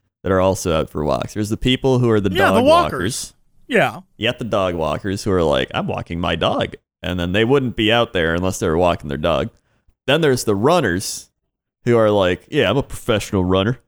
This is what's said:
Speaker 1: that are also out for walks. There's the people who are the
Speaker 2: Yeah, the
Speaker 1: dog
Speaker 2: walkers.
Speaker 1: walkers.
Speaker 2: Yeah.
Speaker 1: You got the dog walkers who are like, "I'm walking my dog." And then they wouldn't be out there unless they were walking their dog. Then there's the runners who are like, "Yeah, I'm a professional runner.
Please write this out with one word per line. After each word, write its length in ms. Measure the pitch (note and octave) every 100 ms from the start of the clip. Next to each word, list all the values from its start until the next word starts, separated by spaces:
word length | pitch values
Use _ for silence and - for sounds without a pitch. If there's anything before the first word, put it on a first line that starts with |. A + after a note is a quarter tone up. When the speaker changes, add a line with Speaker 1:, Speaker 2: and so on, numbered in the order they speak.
| _ _
Speaker 1:
that 80 | -
are 100 | F#2+
also 320 | F#2+ F#2+ F#2
out 160 | D#2+ D2
for 160 | -
walks. 300 | D2+ C2+ -
There's 140 | G2+ G#2+
the 60 | G#2+
people 420 | B2+ B2+ C3+ B2+
who 100 | A#2+
are 100 | A2
the 100 | F#2+
Speaker 2:
Yeah, 220 | F4 F#4+
the 60 | -
Speaker 1:
dog 40 |
Speaker 2:
walkers. 280 | C4 E4 -
Speaker 1:
walkers. 400 | C#3+ F2+ - - _ _ _ -
Speaker 2:
Yeah. 340 | A#3 C3+ B2 - -
Speaker 1:
You 120 | G#2+
got 100 | B2
the 60 |
dog 300 | A2+ G2+ F#2+ F2
walkers 480 | D#2 D#2 G2+ F#2+
who 80 | A2
are 100 | F#2
like, 260 | D#2 C2+ C2
"I'm 140 | - F#3+
walking 320 | F#2+ - E2+
my 160 | F2 F2
dog." 380 | - - F#2+ - _ _
And 160 | F2 F2+
then 140 | F2
they 120 | G2
wouldn't 300 | A2+ C#3+ B2+
be 160 | A2 G#2+
out 220 | A#2 A#2
there 220 | F#2 D#2+
unless 260 | E2+ F#2 F#2
they 80 | F#2+
were 100 | D#2+
walking 300 | F2+ E2+ D2+
their 100 | C#2+
dog. 320 | E2+ C#2+ - - _ _ _ _ -
Then 140 | D3+
there's 240 | D#3+ B2+
the 100 | -
runners 760 | G2 B2 F3 A#2 F2 - - - _ _ _ _ _
who 120 | A#2+ A#2
are 140 | G#2+
like, 360 | G#2 F#2 F2+ -
"Yeah, 200 | D3 G2
I'm 60 | B2+
a 60 |
professional 600 | - - - G#2+ - G2+
runner. 360 | F2+ F#2 G2+ B2